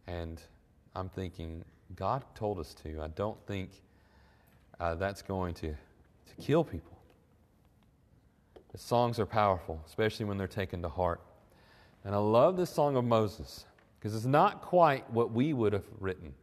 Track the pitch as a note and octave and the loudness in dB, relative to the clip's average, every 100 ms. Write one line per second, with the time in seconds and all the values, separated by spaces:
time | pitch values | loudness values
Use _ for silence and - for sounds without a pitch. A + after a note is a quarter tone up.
0 | - F2 E2 E2 - - _ _ _ F#2+ | -8 -8 -8 -12 -18 -20 _ _ _ -10
1 | F#2 - F#2 - E2 E2 - _ _ F#2 | -8 -8 -10 -8 -12 -12 -16 _ _ -6
2 | F#2+ C3 - - G#2+ F#2+ D2+ - D#2 D#2 | -2 -2 -6 -6 -4 -4 -8 -12 -10 -8
3 | D#2 D#2+ G#2 G2+ - G2 F#2 - _ _ | -8 -4 -4 -6 -8 -8 -8 -14 _ _
4 | _ _ _ _ _ _ _ - E2+ E2 | _ _ _ _ _ _ _ -4 -4 0
5 | F#2+ G2+ - F#2+ F2+ E2 D#2+ D2+ - _ | -2 -4 -6 -2 -2 -4 -8 -8 -14 _
6 | _ _ - - - D#3 D#3 E2+ - - | _ _ -20 -12 0 0 0 -6 -12 -20
7 | - _ _ _ _ _ _ _ _ _ | -20 _ _ _ _ _ _ _ _ _
8 | _ _ _ _ _ - _ - - A#2+ | _ _ _ _ _ -20 _ -16 0 2
9 | A#2+ A#2 G2 A2+ G#2 F2+ - D#2+ D#2+ - | 2 0 0 4 4 2 -2 -10 -10 0
10 | A2 - G#2 G2 F#2+ - F#2+ F2+ E2+ D#2+ | 0 0 -4 -2 -4 -4 -6 -4 -6 0
11 | F2+ E2+ - - _ _ - - - _ | 0 0 -8 -20 _ _ -20 -20 -20 _
12 | G2+ G2+ G#2+ A2+ D#3 F#3 E3+ - D3 C3+ | -2 2 6 6 6 4 -2 2 2 2
13 | A#2+ A2+ G#2+ - C#2+ - - _ _ _ | 4 4 4 -4 -16 -16 -20 _ _ _
14 | G#2+ A2 A#2+ D3 G3 - - F3+ E3 C3+ | -6 -4 2 4 4 2 0 6 6 4
15 | - A2+ A#2 A2+ D3 C3+ G#2 G2+ - - | 0 0 2 2 2 2 2 0 -6 -8
16 | F#2+ F#2 E2 C#2 | -6 -6 -10 -16